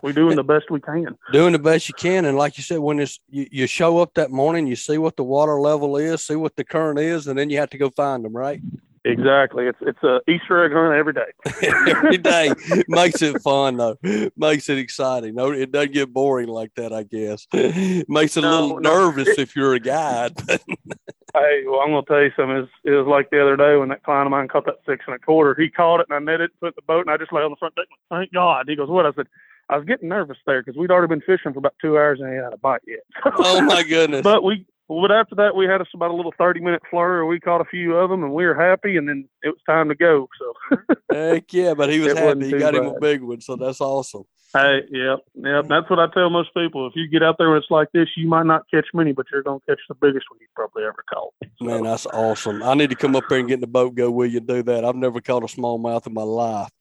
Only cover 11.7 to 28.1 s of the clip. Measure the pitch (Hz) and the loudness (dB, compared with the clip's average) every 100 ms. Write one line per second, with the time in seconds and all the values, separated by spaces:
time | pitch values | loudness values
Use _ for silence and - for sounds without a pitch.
11.7 | - - - 302 185 - 170 151 127 160 | 2 2 4 4 4 4 2 2 0 0
12.7 | 180 - 165 180 - 156 - 147 139 135 | 0 2 2 2 2 -2 0 0 2 0
13.7 | 123 117 110 180 208 208 - 156 151 143 | 0 -2 -2 -4 -4 -4 -2 0 0 -2
14.7 | 139 123 - 131 127 110 117 135 143 131 | -4 -6 -6 -4 -4 -6 -4 -2 -2 -2
15.7 | 143 143 143 135 127 139 131 117 113 110 | -2 -2 -2 -2 0 0 0 -2 -8 -10
16.7 | - 117 110 104 110 107 104 - - - | -10 -8 -8 -8 -8 -6 -8 -4 0 0
17.7 | 175 190 180 151 151 151 170 160 165 147 | 0 0 -2 0 0 2 2 2 2 0
18.7 | - 151 175 185 139 135 180 131 143 135 | 0 2 4 4 2 2 2 -2 0 2
19.7 | 127 123 151 151 120 120 - - - - | 2 0 -2 -2 -2 -4 -6 -4 -6 -4
20.7 | - - - - - - 143 147 143 135 | -12 -12 -18 -18 -20 -4 0 2 2 0
21.7 | 135 147 147 135 147 143 - 131 135 131 | 0 0 0 2 2 2 0 -2 -2 -6
22.7 | _ 151 143 135 143 139 147 139 139 147 | _ 0 2 4 2 2 2 4 4 6
23.7 | 147 131 139 - 139 139 139 131 147 143 | 4 2 -4 -2 0 2 0 0 -2 -2
24.7 | - - 131 - 123 - 160 143 131 160 | -8 -6 -8 -6 -8 0 4 4 2 -2
25.7 | - 165 170 - 147 151 160 165 - 170 | 2 2 2 0 -4 -2 -2 -4 -6 -10
26.7 | - - 165 175 156 156 160 151 143 165 | -10 -2 -2 0 -4 -2 -4 -4 -4 -10
27.7 | 165 185 _ _ | -8 -12 _ _